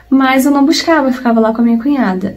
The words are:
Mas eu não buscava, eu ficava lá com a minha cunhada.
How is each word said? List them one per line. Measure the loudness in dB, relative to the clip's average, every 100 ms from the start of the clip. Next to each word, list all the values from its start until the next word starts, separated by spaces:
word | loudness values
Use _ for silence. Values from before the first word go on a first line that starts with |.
| -2
Mas | 0 2 2
eu | 2
não | 2 2
buscava, | 0 0 0 0
eu |
ficava | -2 -2 0
lá | 0
com | 0
a |
minha | 0 0
cunhada. | -2 -2 -2 -2 -6